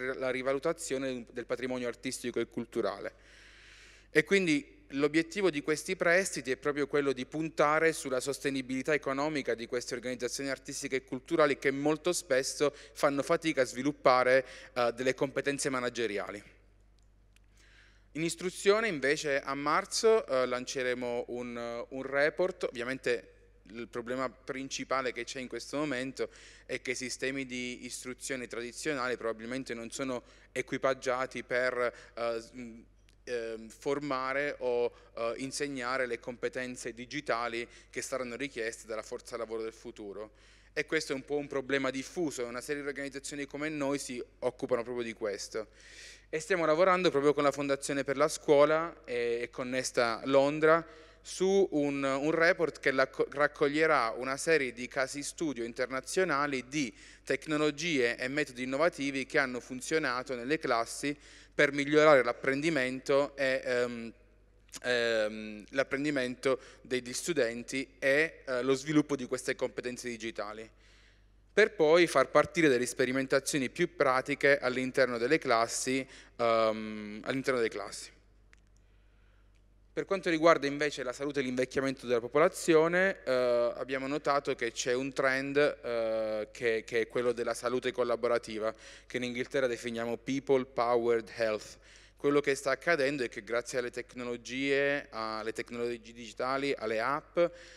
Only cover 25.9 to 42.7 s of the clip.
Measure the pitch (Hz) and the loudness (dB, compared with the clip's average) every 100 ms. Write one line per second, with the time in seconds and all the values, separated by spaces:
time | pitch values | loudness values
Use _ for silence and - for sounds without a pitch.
25.9 | 123 131 120 113 - - - - 127 131 | -4 -4 -6 -6 -8 -20 -20 -10 -8 -6
26.9 | 123 165 - 131 139 131 123 123 123 123 | -6 -6 -6 -4 -4 -6 -6 -6 -8 -10
27.9 | - 127 123 - 131 120 110 120 - 156 | -12 -10 -10 -8 -8 -8 -8 -10 -8 -4
28.9 | 143 127 113 113 110 113 131 131 117 113 | -2 -2 -2 -4 -4 -6 -8 -6 -10 -8
29.9 | - 131 123 - - - - - 131 135 | -8 -6 -6 -10 -20 -10 -8 -6 -2 0
30.9 | 127 127 123 127 123 - 123 127 123 120 | 0 -2 -2 -2 -6 -4 0 0 0 -2
31.9 | - - - 117 117 113 127 117 113 - | -4 -12 -6 -4 -4 -8 -14 -14 -16 -20
32.9 | _ _ _ - 120 113 113 113 - 147 | _ _ _ -8 -6 -6 -8 -12 -8 -2
33.9 | 143 143 131 131 135 147 - 123 120 120 | -2 -2 -2 -2 -2 -2 -2 0 2 0
34.9 | - - - 117 120 135 - 147 139 120 | -4 -14 -6 -4 -4 -6 -6 -6 -4 -2
35.9 | 131 123 117 - 120 120 131 127 120 127 | -2 -2 -4 -8 -6 -6 -4 -8 -8 -10
36.9 | 117 120 143 143 117 120 117 117 - - | -10 -10 -8 -2 -2 -2 -4 -8 -12 -16
37.9 | 131 - 131 123 117 139 123 113 117 107 | -10 -6 -6 -6 -8 -8 -6 -6 -6 -8
38.9 | 110 - 120 - 117 113 113 113 110 120 | -8 -8 -10 -10 -8 -6 -6 -6 -10 -14
39.9 | 113 104 98 107 - - - - 156 147 | -14 -12 -12 -14 -18 -20 -20 -10 -6 -2
40.9 | 160 156 135 127 147 143 139 127 139 135 | -2 -2 -6 -4 -4 -4 -6 0 0 0
41.9 | 135 127 180 156 127 120 123 120 | -4 -6 -4 -4 -4 -6 -6 -6